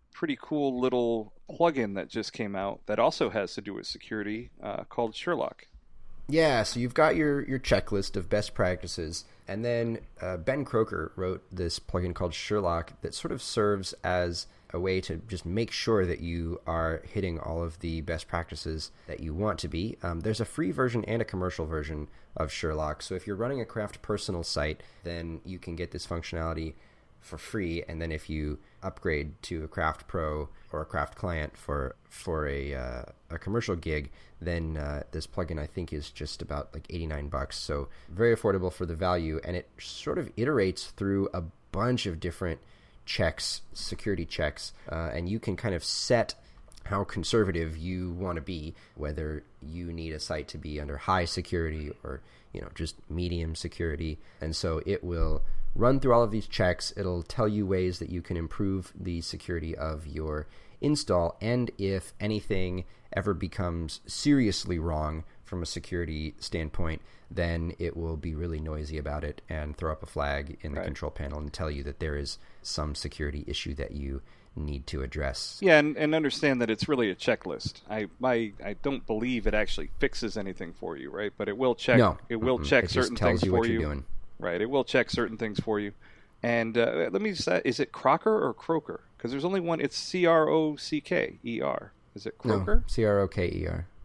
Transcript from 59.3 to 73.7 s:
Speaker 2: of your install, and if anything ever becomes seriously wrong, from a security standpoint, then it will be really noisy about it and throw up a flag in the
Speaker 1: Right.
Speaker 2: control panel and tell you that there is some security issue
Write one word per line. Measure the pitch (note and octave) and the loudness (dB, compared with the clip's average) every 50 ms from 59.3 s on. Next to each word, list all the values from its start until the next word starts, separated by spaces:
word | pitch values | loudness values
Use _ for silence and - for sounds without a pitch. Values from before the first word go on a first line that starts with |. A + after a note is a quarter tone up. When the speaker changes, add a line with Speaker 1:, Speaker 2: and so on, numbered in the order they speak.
| - - - - F2 E2 E2 E2 D#2+ | -8 -8 -6 -4 -4 -4 -4 -4 -4
Speaker 2:
of | - D#2 D#2+ D#2 D2+ D#2 | -4 -4 -4 -4 -4 -8
your | D2+ D2 D#2 D#2 D#2 D2+ D2+ D2+ - - - - - - - | -8 -6 -4 -4 -2 -2 -4 -6 -8 -12 -16 -18 -20 -6 -2
install, | C#3+ C#3+ D3+ C#3+ - - F#2 F2 E2+ E2+ - - | 0 2 2 2 2 4 4 4 4 2 0 -2
and | G#2+ A2+ B2 B2 A#2+ G#2+ - | 0 0 2 2 0 -2 -2
if | - G2 F#2+ G2 F#2 - - - - | -2 0 0 0 0 -2 -6 -6 -4
anything | G#2+ G#2+ A2 G2+ - - G2+ F#2+ F#2 F2+ F2+ F2+ F2 - - - - - - | -2 0 0 0 0 2 2 2 2 2 0 -2 -4 -6 -12 -18 -14 -6 -4
ever | G2 F#2 G#2 F#2 | 0 2 2 2
becomes | D#2+ F#2+ E2+ - - F#2 F2 E2+ E2 E2 D#2+ - - - | 2 0 -2 0 0 0 2 2 0 -2 -4 -6 -8 -10
seriously | - - - - D3 C#3+ C3+ A#2 G2+ F2+ - - F2+ F2+ E2 | -8 -6 2 6 6 8 8 8 6 4 2 0 -2 -2 0
wrong, | D#2+ E2+ D#2 D#2 D#2 D2+ D#2 D#2 D#2+ - - - - - | 0 0 0 0 0 0 -2 -4 -8 -10 -16 -20 -12 -8
from | F#2+ F2+ | -6 -4
a | E2 | -4
security | - - E2 - - F#2 F2 F2 D#2+ D#2 D2+ D#2 D2+ - - | -4 -6 -8 -6 -4 -2 -2 -2 -2 -2 -4 -4 -6 -6 -8
standpoint, | - - - E2+ D#2 D2+ - G2+ E2+ D#2+ D#2+ - - - - - - - | -8 -4 -2 -2 -2 0 0 2 2 2 0 -2 -6 -12 -20 -20 -18 -6
then | - F2+ E2+ E2+ E2+ E2 E2 E2 - | -2 0 0 2 0 0 -2 -2 -4
it | - F2 E2 - | -4 -4 -4 -4
will | E2 E2 D#2+ D#2+ | -4 -4 -4 -4
be | D2+ D#2 E2 D#2 | -4 -4 -4 -4
really | D2+ E2+ E2+ D#2+ D2+ | -4 -4 -4 -4 -4
noisy | D#2 D#2+ D2+ D#2 D2+ D2+ D#2 | -4 -4 -4 -4 -6 -6 -6
about | D2+ D2 D2+ D2 D2+ D2+ | -6 -4 -4 -4 -4 -4
it | D2 - - - - | -6 -8 -10 -10 -8
and | D#2+ D#2 D2+ D2+ C#2+ | -6 -6 -6 -6 -6
throw | - E2 D#2 | -4 -4 -4
up | D#2 - | -4 -4
a | - | -8
flag | - - D#2 C#2+ D2 C#2+ D2 C#2+ D2+ - - | -6 -4 -2 -2 0 0 -2 -4 -6 -10 -10
in | - D2+ | -8 -6
the | C#2+ - | -6 -4
Speaker 1:
Right. | F2+ | -4
Speaker 2:
control | - C2+ - - C#2+ | -4 -4 -4 -6 -6
panel | - - D2 C#2 D2 D2+ | -4 -6 -6 -6 -6 -6
and | D2+ C#2+ | -6 -8
tell | - - E2+ D2+ | -6 -4 -4 -4
you | D2+ C#2+ C#2 | -4 -4 -6
that | C#2+ C#2 - | -8 -6 -4
there | D#2+ D2+ D2 | -4 -2 -2
is | D2 C#2+ - - - - - - - | -2 -4 -6 -8 -10 -14 -18 -18 -12
some | - - - D#2 D2+ D2+ D2 | -8 -6 -4 -2 -2 -2 -4
security | - - - - - D2+ C#2+ - D2 - | -4 -6 -8 -6 -4 -4 -4 -4 -4 -6
issue | - C2+ - - C#2 | -6 -6 -4 -4 -4